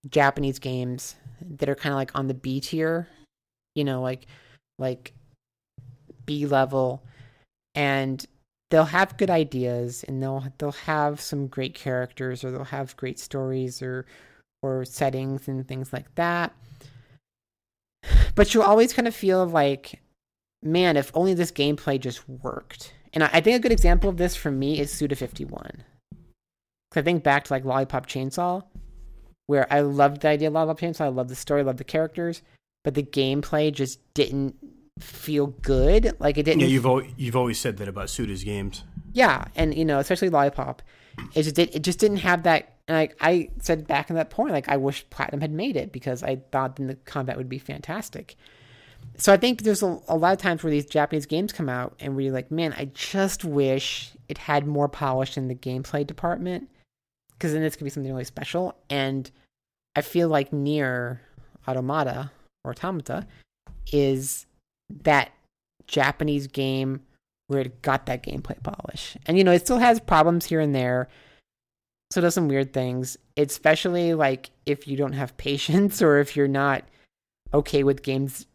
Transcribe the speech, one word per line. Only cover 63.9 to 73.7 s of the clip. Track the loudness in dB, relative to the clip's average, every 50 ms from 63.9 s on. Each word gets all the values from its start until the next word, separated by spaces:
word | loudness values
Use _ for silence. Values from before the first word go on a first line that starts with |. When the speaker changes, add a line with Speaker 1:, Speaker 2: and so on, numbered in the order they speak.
Speaker 1:
is | 0 2 2 2 0 -2 -4 -6 -8 -8 -12 _ _ _ _ _ _ _ _ _ -18 -2
that | 2 4 4 4 2 0 _ _ _ _ _ _ _ _ _ _ _
Japanese | -4 0 0 0 0 0 -2 -2 -2 -2 -2 -4
game | -6 -4 -4 -2 -2 -2 -2 -2 -4 -6 -8 _ _ _ _ _ _ _ _ _ -4
where | -2 -2
it | -2 -4 -8 -6
got | -2 -2 -2 0 -2
that | -6 -8 -6
gameplay | -8 -10 -10 -10 -10 -10 -12 -8
polish. | -8 -10 -10 -10 -14 -14 -12 -12 -14 -14 -16 -10 -4
And, | 2 4 6
you | 8
know, | 8
it | 6 6
still | 6 2 4 6
has | 6 6 6 4
problems | 2 4 6 6 6 6 4 2 0
here | 0 0 2
and | 2 2 2
there. | 0 0 0 0 0 -2 -4 _ -20 _ _ _ _ _ _ _ _ _ _ _ _ _ _ _ _ _ _
So | 0 2
it |
does | 2 4 4
some | 2 0 2
weird | 2 0 -2 -2
things, | -2 -2 -2 -2 -2 -4 -6 -6 -10 -14 _ _ _
especially, | 0 0 0 -2 0 2 2